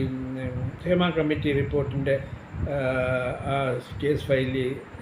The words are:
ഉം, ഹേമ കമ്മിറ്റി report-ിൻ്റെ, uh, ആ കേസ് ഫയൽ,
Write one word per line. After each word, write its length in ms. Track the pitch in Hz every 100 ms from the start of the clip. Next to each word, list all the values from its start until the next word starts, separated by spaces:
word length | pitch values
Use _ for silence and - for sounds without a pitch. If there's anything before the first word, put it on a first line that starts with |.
| 131
ഉം, 520 | 131 127 131 127 127 131 - 180
ഹേമ 260 | 180 175 160
കമ്മിറ്റി 320 | 151 151 147 139
report-ിൻ്റെ, 560 | 135 143 131 135 135 135 - - - - - 143
uh, 540 | 131 131 127 127 127 - 139
ആ 20 | 135 135 127 - -
കേസ് 240 | 139 143 -
ഫയൽ, 280 | 135 127 131 127 135 - -